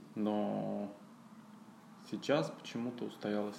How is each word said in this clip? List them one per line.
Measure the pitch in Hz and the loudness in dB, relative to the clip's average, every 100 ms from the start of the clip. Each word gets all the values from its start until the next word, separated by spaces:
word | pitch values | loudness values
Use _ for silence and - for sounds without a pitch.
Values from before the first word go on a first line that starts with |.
| - 110 | -8 2
Но | 104 104 104 104 104 101 101 - - - - - - - - - - - - | 4 6 4 2 2 0 -2 -6 -14 -18 -18 -18 -18 -18 -18 -18 -18 -16 -6
сейчас | 107 - 147 160 | -2 6 6 6
почему-то | - - 120 123 120 107 | -2 -6 -2 -2 -2 -4
устоялось | - 107 104 104 | -2 2 2 2